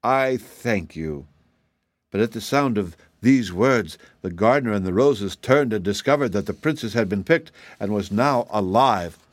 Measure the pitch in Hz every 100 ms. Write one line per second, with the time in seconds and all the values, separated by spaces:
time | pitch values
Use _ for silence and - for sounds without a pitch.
0 | 117 131 131 127 - - 120 107 82 80
1 | 80 73 69 _ _ _ _ _ _ _
2 | _ 98 113 113 104 139 143 104 92 -
3 | _ _ 113 135 104 90 123 123 87 -
4 | - _ 95 85 107 139 123 104 92 90
5 | 139 117 98 - - 135 135 107 90 101
6 | - 143 131 101 98 98 156 156 113 113
7 | 107 101 95 165 160 - - - 101 104
8 | 90 101 139 127 - 107 95 104 135 104
9 | 87 - _